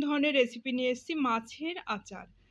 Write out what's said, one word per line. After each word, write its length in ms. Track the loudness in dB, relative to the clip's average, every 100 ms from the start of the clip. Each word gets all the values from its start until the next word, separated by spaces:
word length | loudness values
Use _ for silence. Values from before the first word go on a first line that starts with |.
ধরনের 320 | 2 2 4 4
রেসিপি 300 | 4 0 -4 0
নিয়ে 160 | 0
এসেছি, 200 | -2 -4 -2 0
মাছের 500 | 0 -4 -8 -8 -8 -6 -6
আচার। 300 | -6 -16 -16 -20 _